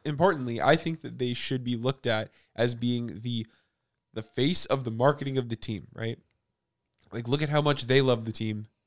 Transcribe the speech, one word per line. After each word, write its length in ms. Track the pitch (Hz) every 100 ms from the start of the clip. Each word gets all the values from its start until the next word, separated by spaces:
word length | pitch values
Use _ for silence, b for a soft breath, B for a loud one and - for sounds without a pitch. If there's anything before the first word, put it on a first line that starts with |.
| 151
importantly, 560 | 143 185 165 123 117
I 140 | 101 156
think 260 | 165 160
that 160 | 127 120
they 160 | 123
should 300 | 120 - 131
be 120 | 123 120
looked 300 | 123 135 120
at 240 | 110 107 b b -
as 200 | 120 120
being 460 | 123 120 120 104
the, 260 | 120 117 110 b b _ _ _ _
the 80 | 110
face 440 | - - 139 180 -
of 180 | 135
the 80 | 117
marketing 480 | 113 131 147 139 131
of 100 | 120
the 60 | 110
team, 320 | - 104 -
right? 260 | - 113 - _ _ _ _ _ _ _ _ _
Like, 160 | 110 117
look 140 | 143
at 80 | 151
how 120 | 151
much 260 | 147 139 120
they 140 | 131
love 240 | 131 117 113
the 60 |
team. 360 | - 110 107 107 _